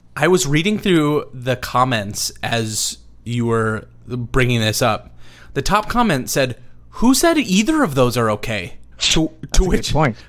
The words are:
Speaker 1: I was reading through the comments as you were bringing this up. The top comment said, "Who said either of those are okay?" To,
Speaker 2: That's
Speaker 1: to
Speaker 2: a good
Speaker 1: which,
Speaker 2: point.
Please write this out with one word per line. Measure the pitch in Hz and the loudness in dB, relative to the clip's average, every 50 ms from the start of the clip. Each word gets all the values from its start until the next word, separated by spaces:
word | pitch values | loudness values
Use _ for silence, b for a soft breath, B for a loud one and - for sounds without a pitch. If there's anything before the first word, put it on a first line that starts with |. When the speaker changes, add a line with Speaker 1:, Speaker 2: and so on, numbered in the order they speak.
| _ - - | _ -14 -6
Speaker 1:
I | - 147 | 0 2
was | 165 185 180 - | 2 2 2 2
reading | 143 147 151 175 208 214 | 0 0 2 2 2 0
through | 196 - 208 180 165 151 147 151 147 - - - | 0 0 2 2 4 4 2 0 -2 -4 -6 -12
the | 131 120 131 123 | -10 -4 -4 -4
comments | 120 - - - 123 127 131 123 110 98 101 101 - - - - - - | -4 -4 -2 0 2 2 2 2 -2 -2 -4 -6 -6 -8 -8 -8 -6 -6
as | 107 117 117 113 110 107 - - - - - - - - - - | -4 -2 -2 -4 -4 -4 -6 -6 -6 -8 -10 -18 -20 -20 -16 -10
you | 117 120 120 117 | -6 -4 -2 0
were | 117 113 113 113 110 110 107 - - - - - | 0 0 0 0 -2 -2 -4 -8 -12 -20 -20 -14
bringing | - 123 123 120 113 - 131 123 123 123 117 | -10 -8 -8 -6 -2 0 2 2 2 2 0
this | 110 110 110 - | 0 0 0 0
up. | 127 117 107 90 - - - B B B B B B B B | 0 0 0 -2 -6 -14 -20 B B B B B B B B
The | 143 | -4
top | 127 - 185 208 208 | -2 0 0 0 0
comment | - - 240 240 214 156 131 120 - | 0 0 0 2 2 0 -2 -2 -2
said, | - 151 135 127 113 b b b b b b b | -2 -2 -2 -2 -4 b b b b b b b
"Who | - - 214 247 269 | -6 2 4 4 4
said | - - 339 330 | 4 4 2 2
either | 311 254 208 185 196 220 262 311 311 | 2 0 2 2 2 2 2 2 2
of | 277 175 131 | 2 0 2
those | 139 127 123 107 | 2 2 2 2
are | 123 117 110 | 0 0 0
okay?" | 107 - - - 110 101 87 - - - - - - | 0 -2 -4 -6 -6 -6 -6 -10 -12 -16 -18 -18 -10
To, | - - - - - - - - - | -4 -2 0 2 2 0 -2 -4 -10
Speaker 2:
That's | - - - | -8 0 2
Speaker 1:
to | - 190 | 4 4
Speaker 2:
a | |
good | 180 - | 4 2
Speaker 1:
which, | - - - - | 0 0 0 0
Speaker 2:
point. | 143 156 131 107 B B | 2 2 0 0 B B